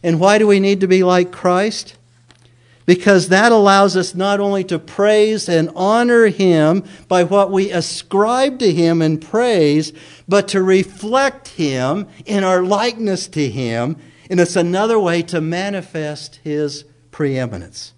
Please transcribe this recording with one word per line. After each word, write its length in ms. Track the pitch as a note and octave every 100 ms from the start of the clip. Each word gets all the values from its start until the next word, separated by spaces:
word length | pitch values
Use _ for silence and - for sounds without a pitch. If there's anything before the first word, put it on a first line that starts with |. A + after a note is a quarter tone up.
And 160 | F3 E3
why 200 | F#3 G#3
do 80 | G#3+
we 140 | G3+
need 200 | G3 G3
to 80 | F#3
be 160 | F#3
like 260 | F3+ F3+ F3+
Christ? 680 | - F3+ F3+ G#3+ - - _ _ _ _ _ _ _ _ _ -
Because 420 | F3+ G#3 F#3+ E3+
that 240 | F#3 A#3
allows 460 | A3+ G3+ G3 G3 F3
us 160 | F3+
not 260 | F3 F#3+ G3+
only 240 | G3+ G3
to 140 | F#3+ E3+
praise 680 | - - G3+ G#3+ G#3+ A3 -
and 240 | E3+ D#3 F3
honor 520 | F#3+ A3+ A#3+ A#3 A3+
him 560 | - F#3+ E3 D3+ F#3+ - - -
by 160 | F3+
what 300 | E3+ G3+ G3
we 180 | F#3+ G3
ascribe 880 | F3+ D#3+ - - G3 G#3+ B3 C#4 B3+
to 120 | A3+
him 300 | F3 E3 E3
in 160 | D#3 D#3
praise, 760 | - A3 B3 G#3 D3 D3+ D#3 - - - -
but 220 | G3 G3+
to 140 | G3
reflect 840 | F#3 F#3+ F#3 - G#3 B3+ C#4 - -
him 600 | - D3+ C3 B2+ F3 G3+ -
in 200 | - G3+
our 180 | F#3+ F#3
likeness 680 | F3+ G3+ A#3+ A3+ G#3+ F#3 -
to 200 | D#3 C#3
him. 480 | A#2 B2 A#2 B2 D#3 - _ -
And 100 | F3+
it's 160 | E3+ A#3+
another 420 | A3 F#3 A3 A3+
way 240 | F#3 E3+
to 160 | E3 F3
manifest 1000 | D#3 F3 G3 G3 E3+ E3 D3+ D3 - -
his 420 | D#3 D3 D3 C#3 - _ _
preeminence. 840 | - D3 C3 B2 G2+ F2 - -